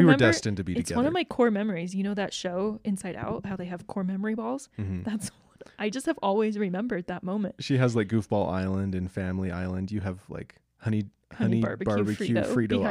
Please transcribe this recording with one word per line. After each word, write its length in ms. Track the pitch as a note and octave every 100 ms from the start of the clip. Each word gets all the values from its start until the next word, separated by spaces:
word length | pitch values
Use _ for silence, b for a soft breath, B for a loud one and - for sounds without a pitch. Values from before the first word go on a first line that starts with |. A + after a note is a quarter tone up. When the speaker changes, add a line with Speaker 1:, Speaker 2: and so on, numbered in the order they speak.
Speaker 1:
remember 160 | E3+ C4+ A2+
Speaker 2:
destined 320 | A2+ A2 G2+
to 40 |
be 120 | F2+
Speaker 1:
it's 160 | F2+ -
Speaker 2:
together. 80 | A#3
Speaker 1:
one 80 | C#4
of 60 |
my 120 | F4+
core 260 | - - A#3+
memories. 460 | G3+ G#3+ F3 F3+ F#3+
You 80 |
know 100 | G3
that 180 | G#3 F#3+
show, 460 | - F#3 F3 G#3 G#3+
Inside 320 | - F#3+ F#3 C3+
Out, 280 | A#2 A#3
how 120 | G3 F#3+
they 80 |
have 240 | F3+ F3+ -
core 160 | G3+
memory 320 | F#3 F#3+ G#3+ A3
balls? 320 | A3+ C4+ - -
Speaker 2:
Mm-hmm. 240 | G2 F3+
Speaker 1:
That's 300 | - G#3+ -
what, 400 | - _ - - -
I 100 | G#3+
just 160 | A#3 E4
have 120 | D#4+
always 340 | G3+ G3+ G#3+ G#3
remembered 520 | G3+ F#3 A#3+ F#3+ F3+
that 160 | F3+
moment. 320 | F3+ G#3 G3+ -
Speaker 2:
She 180 | - C3
has, 180 | B2+ A#2
like, 100 | G2+
Goofball 420 | A2+ - G#2 F2
Island 460 | F#2 F#2 F#2+ G2
and 160 | F#2 F2+
Family 400 | - F#2 F#2 F#2
Island. 400 | F2 F#2 F#2 F#2+
You 120 | G#2
have, 180 | F#2+ F#2 -
like, 260 | - - - _ _
Honey, 280 | A2+ G#2+ G2 _ -
Speaker 1:
Honey 240 | - A#3 A2+
Speaker 2:
Honey 40 |
Speaker 1:
Barbecue 320 | A2 - - G#2
Speaker 2:
Barbecue 380 | G#2 G#2+ G#2+ A2+
Speaker 1:
Frito 180 | -
Speaker 2:
Frito 140 | B2 A2
Speaker 1:
behind 180 | G#2 -